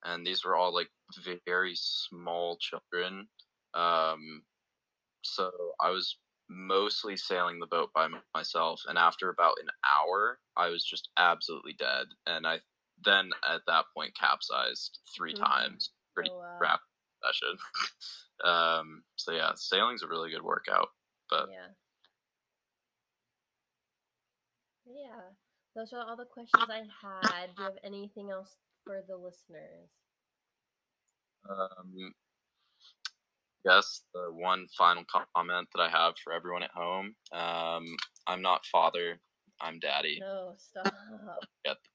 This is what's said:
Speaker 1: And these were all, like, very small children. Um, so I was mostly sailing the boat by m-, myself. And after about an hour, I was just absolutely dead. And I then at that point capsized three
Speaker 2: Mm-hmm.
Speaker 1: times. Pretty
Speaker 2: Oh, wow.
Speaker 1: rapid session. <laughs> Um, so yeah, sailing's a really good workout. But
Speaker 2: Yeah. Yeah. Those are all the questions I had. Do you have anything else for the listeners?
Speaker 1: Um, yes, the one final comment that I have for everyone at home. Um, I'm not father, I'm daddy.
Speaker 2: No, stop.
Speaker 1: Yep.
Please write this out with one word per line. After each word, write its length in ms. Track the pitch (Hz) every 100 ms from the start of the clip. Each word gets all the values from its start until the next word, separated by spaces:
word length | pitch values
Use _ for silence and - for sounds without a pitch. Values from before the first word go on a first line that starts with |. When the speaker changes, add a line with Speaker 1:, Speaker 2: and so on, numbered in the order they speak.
Speaker 1:
And 220 | 87 87 87
these 180 | 92 92
were 100 | 87
all, 180 | 90
like, 180 | 87 85 _ _ 92 87 90 90
very 300 | 90 92 87
small 840 | - - - 90 87 87 87 85
children. 720 | - - _ 87 92 95 107 _ - _ _
Um, 720 | - 85 82 80 80 78 78 _ _ _ _ _ _ _ _
so 280 | - - 92 90 87 80
I 100 | 85
was 280 | 92 90 - _ _ _
mostly 680 | 90 95 95 104 104 110 98
sailing 420 | - 92 87 85
the 80 | 85
boat 240 | 85 76
by 120 | 78 80
m-, 180 | 80 - 80
myself. 460 | 78 85 82 - -
And 100 | 85
after 320 | 85 - 92
about 260 | 87 85 -
an 80 | - - 65
hour, 540 | 73 78 95 110 127 _ -
I 120 | 87
was 160 | 87 -
just 240 | - - -
absolutely 560 | 87 85 - 80 -
dead. 340 | 76 64 65 67 - -
And 200 | 82 82
I 140 | 80 _ _ _ _
then 280 | 98 98 92 - -
at 140 | 82 -
that 180 | 82 - -
point 200 | 78 -
capsized 840 | 67 69 - 65 62 62 - - - -
three 180 | 82
Speaker 2:
Mm-hmm. 100 | 202
Speaker 1:
times. 500 | 208 65 60 - - _ _ -
Pretty 160 | 180
Speaker 2:
Oh, 80 | 180
wow. 200 | 175 175
Speaker 1:
rapid 200 | 160 165 _ _ _ _
session. 340 | 62 - 64 92
<laughs> 60 | - - - - - - - _ -
Um, 580 | 85 82 82 80 78 _ -
so 160 | -
yeah, 180 | 82 80 82
sailing's 480 | - 92 113 120
a 40 | 85
really 240 | 82 82
good 120 | 80
workout. 460 | 85 - - 50 50 _ _ _ _
But 200 | 78 73
Speaker 2:
Yeah. 200 | 95 92 98 _ _ _ _ _ _ _ _ _ _ _ _ _ _ _ _ _ _ _ _ _ _ _ _ _ _ _ _ _ _ 247
Yeah. 460 | 262 269 226 185 196 _ _ _ 226
Those 180 | 220
are 80 | 247
all 160 | 226 233
the 80 | 247
questions 440 | - 233 - 226
I 140 | 220 220 202
had. 540 | 202 190 208 175 180 180
Do 60 |
you 60 | 196
have 80 | 190
anything 480 | 202 202 202 208 202
else 260 | 190 190 - _ _
for 180 | - 196
the 160 | 190 185
listeners? 760 | 180 175 _ 160 151 165 170 _ _ _ _ _ _ _ _ _ _ _ _ _ _ _ 101
Speaker 1:
Um, 640 | 98 95 95 92 92 95 - _ _ _ _ _ _ - _ - _ _ _ _ _ 95
yes, 380 | 92 - - _
the 180 | 90 90
one 360 | 82 90 92 90 -
final 260 | 87 87 87 87 - 87
comment 340 | 87 87 87
that 80 | 90
I 80 | 85
have 260 | 82 82 82
for 100 | -
everyone 300 | 85 87 87
at 80 | 87
home. 440 | 87 87 92 98 110 -
Um, 640 | 85 85 85 82 85 85 82 - _ -
I'm 140 | 92
not 240 | 92 90 -
father, 560 | 90 82 87 85 85 _ _ _ _
I'm 180 | 82 82
daddy. 400 | 78 71 78 73
Speaker 2:
No, 360 | 190 196 185 180
stop. 840 | - 196 190 - 208 220 208 170 - _ -
Speaker 1:
Yep. 120 | - _